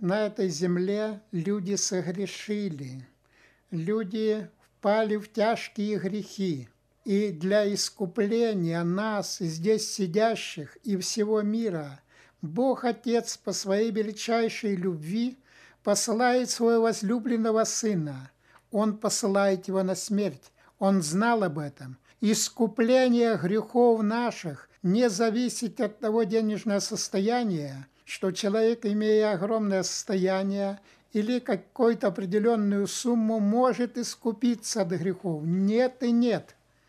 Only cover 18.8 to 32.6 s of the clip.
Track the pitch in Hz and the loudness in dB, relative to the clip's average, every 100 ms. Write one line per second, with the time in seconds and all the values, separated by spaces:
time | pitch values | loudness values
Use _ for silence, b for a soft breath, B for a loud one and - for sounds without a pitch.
18.8 | 214 208 214 - 208 196 196 190 185 190 | 0 0 -2 0 2 4 4 2 0 -2
19.8 | 185 180 - 202 202 135 - b b b | 0 -2 -2 0 0 -4 -14 b b b
20.8 | 196 196 151 175 233 233 190 147 147 - | 2 2 2 2 2 2 2 -2 -8 -10
21.8 | 131 131 b b 202 220 - - 226 - | -16 -18 b b 0 2 0 0 0 2
22.8 | 226 254 254 240 233 208 170 214 208 247 | 4 6 6 4 4 2 0 0 0 4
23.8 | 240 226 208 226 240 - 175 139 - b | 4 4 2 0 -2 -4 -8 -10 -14 b
24.8 | 180 202 247 185 226 220 247 - 226 - | 0 4 4 2 2 2 -2 -2 -6 -2
25.8 | 226 214 226 220 220 226 214 208 220 202 | -4 -2 -2 0 2 2 0 -2 0 -2
26.8 | - - - - 196 240 233 170 143 135 | -2 -4 -2 0 2 0 0 -2 -4 -10
27.8 | 135 b - - 190 180 208 214 226 233 | -14 b -16 -4 -4 -2 0 2 2 2
28.8 | 202 208 214 214 214 196 196 226 208 190 | 0 0 4 4 4 0 0 0 2 0
29.8 | 180 - - 196 180 190 196 196 196 202 | 0 -4 -2 0 2 2 0 -2 -2 -4
30.8 | b b b 214 214 247 247 202 - - | b b b -2 0 -2 -2 -4 -4 2
31.8 | 233 233 214 185 196 208 220 233 | 2 4 0 -2 -2 2 4 4